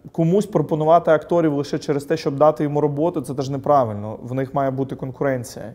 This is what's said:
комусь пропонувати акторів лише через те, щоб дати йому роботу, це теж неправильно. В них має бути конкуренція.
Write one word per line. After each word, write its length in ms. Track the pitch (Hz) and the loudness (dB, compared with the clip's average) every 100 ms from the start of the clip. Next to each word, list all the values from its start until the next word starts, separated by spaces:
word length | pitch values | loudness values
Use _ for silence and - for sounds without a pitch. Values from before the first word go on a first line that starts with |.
| - | -10
комусь 340 | - 165 190 202 | -2 2 2 2
пропонувати 640 | 170 147 156 156 165 165 | 0 0 0 6 6 6
акторів 440 | 156 151 175 160 | 2 2 2 2
лише 240 | 143 143 151 | 0 -2 -4
через 260 | - 143 | -2 -4
те, 120 | 139 165 | -2 -4
щоб 200 | 160 139 | -2 4
дати 280 | 151 156 | 4 4
йому 160 | 151 147 | 0 0
роботу, 400 | 147 143 165 165 | 0 0 -2 -2
це 140 | 127 | -6
теж 140 | 135 135 | -6 -4
неправильно. 720 | 139 151 143 120 104 107 110 | -4 2 4 2 -2 -8 -10
В 120 | 120 | -8
них 200 | 131 135 | -6 -4
має 160 | 143 135 | -2 -2
бути 260 | 135 131 127 | -2 -4 -6
конкуренція. 760 | 139 123 143 131 117 - 110 | -10 -4 -2 -2 -6 -12 -14